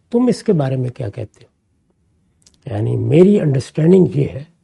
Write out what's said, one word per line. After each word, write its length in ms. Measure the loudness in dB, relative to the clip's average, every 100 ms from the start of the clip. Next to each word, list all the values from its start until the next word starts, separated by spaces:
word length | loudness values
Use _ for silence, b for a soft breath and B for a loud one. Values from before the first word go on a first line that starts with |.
| _
تم 160 | -2 0
اس 160 | -2
کے 100 | -2
بارے 240 | -2 -2 -4
میں 140 | -6
کیا 180 | -8 -10
کہتے 360 | -10 -14 _
ہو۔ 1300 | _ _ _ _ _ _ _ _ _ _ _ _ -10
یعنی 240 | -6 -4 -4
میری 420 | 0 4 4 4
understanding 760 | 0 -2 -4 -2 2 4 4 0
یہ 120 | -4
ہے، 140 | -8 -16 _